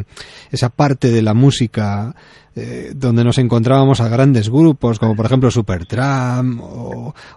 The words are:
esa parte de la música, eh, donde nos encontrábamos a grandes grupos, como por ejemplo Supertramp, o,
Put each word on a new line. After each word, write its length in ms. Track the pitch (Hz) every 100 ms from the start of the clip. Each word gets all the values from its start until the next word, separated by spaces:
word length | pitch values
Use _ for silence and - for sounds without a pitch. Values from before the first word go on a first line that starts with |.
| - - - - -
esa 200 | 131 120
parte 380 | - 147 131 127
de 140 | 117
la 100 | 110
música, 800 | 110 139 - 117 - 104 101 113 - - - _
eh, 360 | 113 117 - -
donde 300 | 143 127 117
nos 140 | 120 131
encontrábamos 640 | 120 117 117 135 135 120
a 60 | 117
grandes 400 | 117 139 123 107
grupos, 480 | 135 165 139 120 110
como 160 | 113 107
por 80 |
ejemplo 260 | 110 127 127
Supertramp, 1120 | 120 104 90 85 113 139 135 123 123 127 120
o, 520 | - 117 120 120 120 - -